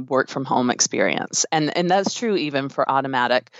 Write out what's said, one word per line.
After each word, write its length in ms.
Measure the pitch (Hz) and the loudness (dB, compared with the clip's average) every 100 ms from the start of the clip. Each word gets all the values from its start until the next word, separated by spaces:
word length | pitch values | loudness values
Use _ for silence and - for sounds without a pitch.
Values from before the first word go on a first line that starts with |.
| 127 | 0
work 220 | 131 - | 0 0
from 160 | 135 | -2
home 260 | 131 127 123 | -2 0 2
experience. 760 | - - - 95 - - - - | 2 0 0 0 0 -4 -4 -2
And, 240 | 160 151 - | 0 0 0
and 120 | 175 | 2
that's 240 | 190 196 - | 2 0 -2
true 200 | 233 190 | -2 -2
even 320 | 147 139 139 | 0 -2 -4
for 220 | 139 - | -2 0
Automattic, 600 | 135 135 131 120 123 - | 0 0 0 2 2 0